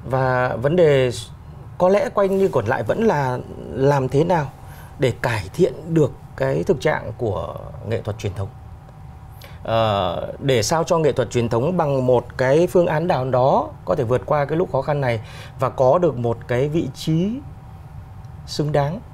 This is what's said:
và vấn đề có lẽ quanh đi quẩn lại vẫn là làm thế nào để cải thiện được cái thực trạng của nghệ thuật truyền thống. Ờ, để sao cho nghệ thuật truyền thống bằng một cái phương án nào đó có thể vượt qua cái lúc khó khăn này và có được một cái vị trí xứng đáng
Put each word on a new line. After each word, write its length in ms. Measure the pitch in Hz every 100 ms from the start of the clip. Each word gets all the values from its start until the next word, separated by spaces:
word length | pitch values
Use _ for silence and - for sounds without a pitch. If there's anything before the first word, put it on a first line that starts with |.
và 520 | 120 131 131 127 127 113
vấn 200 | 135 180
đề 340 | 160 139 127 113 - - - - - -
có 100 | 180
lẽ 200 | 202 208
quanh 140 | 214 196
đi 200 | 190 190
quẩn 180 | 143 107
lại 160 | 127
vẫn 220 | 110 185
là 340 | 220 156 131 127 - - -
làm 360 | 90 139 143 127
thế 160 | 135
nào 220 | 170 175 139 - - - - -
để 140 | 131 110
cải 260 | 120 113 -
thiện 400 | - 180 - 160
được 180 | 165 139 - - -
cái 280 | 135 143
thực 160 | 175 147
trạng 320 | 156 147 - 113
của 380 | 117 87 80 - - - 104
nghệ 160 | 110
thuật 160 | 110 107
truyền 140 | 104
thống. 140 | 95 98 - - - - - - - - - - -
Ờ, 680 | - 113 110 101 90 85 - -
để 240 | 135 123
sao 220 | - 160
cho 140 | 165 170
nghệ 140 | 151
thuật 180 | 117 110
truyền 180 | 123 113
thống 280 | 117 143 180
bằng 300 | 151 139 127
một 200 | 123 - -
cái 300 | 131 147 180
phương 200 | 190 170
án 200 | 156 175
nào 240 | 147 131
đó 380 | 127 131 196 - -
có 100 | -
thể 100 | 92
vượt 180 | 117 123 -
qua 180 | 151
cái 140 | 139 160
lúc 140 | 185
khó 100 | 135
khăn 180 | 135 143
này 200 | 131 113 - - - -
và 100 | 127
có 280 | - 127 165
được 180 | 175 123
một 220 | 117 117 -
cái 200 | 120 147
vị 200 | 160 135
trí 460 | - - 160 190 254 - - - - - - - - - - -
xứng 260 | - 151
đáng 280 | 147 143 190 -